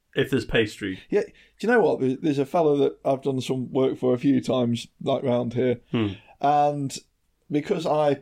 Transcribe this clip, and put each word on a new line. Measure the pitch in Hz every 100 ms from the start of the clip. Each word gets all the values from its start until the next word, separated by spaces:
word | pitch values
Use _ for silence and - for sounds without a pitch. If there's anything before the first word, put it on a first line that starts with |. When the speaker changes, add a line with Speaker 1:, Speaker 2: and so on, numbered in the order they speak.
| _ -
Speaker 1:
if | 131
there's | 131 -
pastry. | 120 107 - 98 95 -
Speaker 2:
Yeah. | 202
Do | - - _ -
you | 202
know | 240
what? | 147 -
There, | 127 131
there's | 160 139
a | 135
fella | 180 156 143
that | 139 -
I've | 135 131
done | 139 131
some | 123 131 120
work | 127 131 -
for | 127
a | 123
few | 139 131
times, | - 127 120 117 - -
like, | 139 127
round | 135 120 120 120
here. | 127 120 -
Speaker 1:
Hmm. | 120 104 95 - -
Speaker 2:
And | 143 147 147 147 139 - - _ _ _ -
because | 147 147 190 160
I | 151 147 139